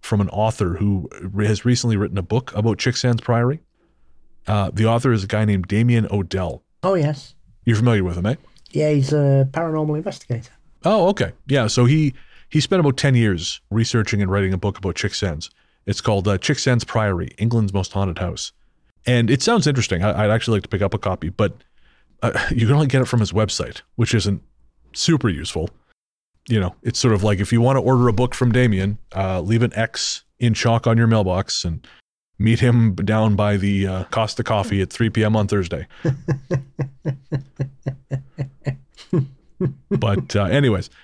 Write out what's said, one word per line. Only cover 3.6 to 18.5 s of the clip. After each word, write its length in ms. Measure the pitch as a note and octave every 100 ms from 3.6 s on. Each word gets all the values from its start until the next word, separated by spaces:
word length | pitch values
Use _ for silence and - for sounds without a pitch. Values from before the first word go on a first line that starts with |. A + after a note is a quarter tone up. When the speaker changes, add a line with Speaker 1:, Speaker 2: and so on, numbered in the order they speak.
| _ _ _ _ _ - - - -
Speaker 1:
Uh, 220 | G#2 F#2+
the 140 | F#2+ A2
author 260 | A#2 C3
is 120 | A2+
a 40 | G2
guy 180 | G#2+ G#2+
named 220 | G2+ F2
Damien 400 | G2+ A#2+ A#2 G#2+
Odell. 520 | G#2 F2+ F#2+ F2 - _ _
Speaker 2:
Oh, 100 | F#3 F#3+
yes. 380 | D3 D3 - - - _ -
Speaker 1:
You're 120 | A2
familiar 260 | A#2+ A2
with 140 | F2+ F2
him, 80 | F#2+
eh? 80 | C3 - - -
Speaker 2:
Yeah, 180 | D3 D3+
he's 220 | D3 C3+
a 340 | D3 C#3+ C#3 C3+
paranormal 440 | D#3 E3 D#3 D3+ D3+
investigator. 540 | F3 - - A#2 - _ _ _
Speaker 1:
Oh, 240 | F3 G#3+ F#3
okay. 220 | G3+ F#2 - -
Yeah, 200 | C#3 A2
so 180 | - B2
he, 280 | D#3 D3 C3 - - -
he 100 | D#3
spent 200 | - F#3+
about 180 | D3 C3
ten 180 | D3 B2+
years 460 | A2+ F2+ E2 - _
researching 520 | G#2 A#2 A#2+ G#2 G2+
and 100 | G2
writing 220 | G2+ F#2+
a 40 | F#2+
book 200 | G2+ -
about 180 | G2 E2+
Chicksands. 540 | - - F#2+ D2+ - _ _ _ -
It's 140 | G2
called, 260 | - G2+ F#2+
uh, 100 | F#2+
Chicksands 480 | - D3 - A#2+ -
Priory, 440 | A#2 G#2+ F2+ F2+ -
England's 340 | A2 A#2 G#2
Most 200 | G2 F2+
Haunted 240 | G2 G2 E2
House. 320 | F2 - -